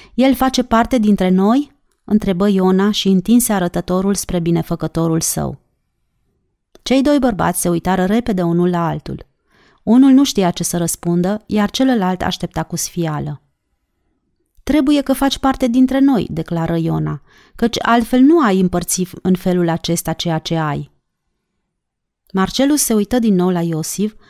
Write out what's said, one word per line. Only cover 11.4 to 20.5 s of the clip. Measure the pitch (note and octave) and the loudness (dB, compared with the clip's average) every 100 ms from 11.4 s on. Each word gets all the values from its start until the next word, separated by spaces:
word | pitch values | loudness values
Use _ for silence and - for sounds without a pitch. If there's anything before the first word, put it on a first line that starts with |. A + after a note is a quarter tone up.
| - | -4
iar | G#3 G3+ | -2 -2
celălalt | - C4 A#3 F#3 F#3 | 0 0 2 0 -2
aștepta | - - - D#3 | -4 -6 -6 -6
cu | D#3+ E3+ | -6 -8
sfială. | - F3 D#3+ D3 D3 C#3+ _ _ _ _ _ _ _ _ _ _ _ _ | -6 -4 -4 -4 -8 -10 _ _ _ _ _ _ _ _ _ _ _ _
„Trebuie | - D4 C#4 D4 | -2 0 2 0
că | C4+ | 0
faci | C4 C#4 - | 0 0 0
parte | C4+ C4+ B3+ | -2 0 0
dintre | B3 B3+ C4+ | 2 2 2
noi”, | C#4 A3+ - | 2 2 -2
declară | D#3 D#3+ E3+ E3 E3+ | -6 -6 -4 -2 -2
Iona, | E3 D#3+ D3+ D3+ - _ _ - | -2 -2 -4 -8 -14 _ _ -4
„căci | A#3 - | -4 -2
altfel | - A#3 A3+ B3+ | 0 0 2 4
nu | C4+ E4+ | 6 6
ai | A3+ F#3+ | 4 2
împărți | F3+ F3 F3 - F3+ - | 0 -2 -4 -4 -6 -4
în | F#3 F3+ | -2 0
felul | F#3+ F3+ E3+ | 0 0 0
acesta | D#3+ - E3 - | -2 -2 -4 -4
ceea | D#3+ F3 D#3 | -6 -4 -4
ce | - | -4